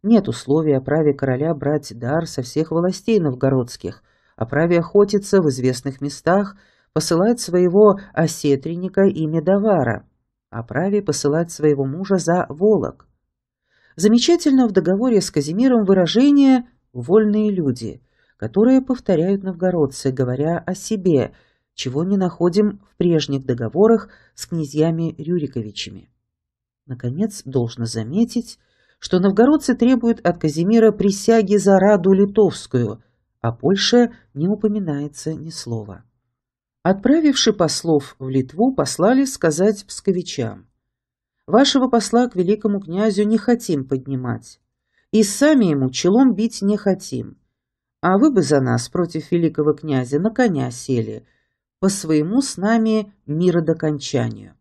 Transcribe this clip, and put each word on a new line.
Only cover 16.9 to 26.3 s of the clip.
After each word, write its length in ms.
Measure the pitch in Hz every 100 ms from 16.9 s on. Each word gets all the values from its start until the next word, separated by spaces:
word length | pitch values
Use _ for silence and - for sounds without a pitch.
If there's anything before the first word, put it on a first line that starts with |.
«вольные 580 | 123 120 202 214 208 214
люди», 500 | 190 143 120 113 - _ _ _ _
которое 420 | 107 190 233 262
повторяют 640 | 262 247 - 170 175 196
новгородцы, 680 | 190 170 185 175 139 - 139
говоря 480 | 131 123 127 151 170
о 160 | -
себе, 580 | 185 - 220 180 143 113 - _ _ _
чего 280 | - 131 131
не 140 | 180 202
находим 640 | 185 - 175 180 214 202 _
в 60 | _
прежних 500 | 175 165 143 135 131
договорах 600 | 120 113 139 220 226 - _ _
с 120 | - -
князьями 680 | 165 147 151 165 165 165 -
Рюриковичами. 960 | 156 175 139 123 107 101 - 95 _ _ _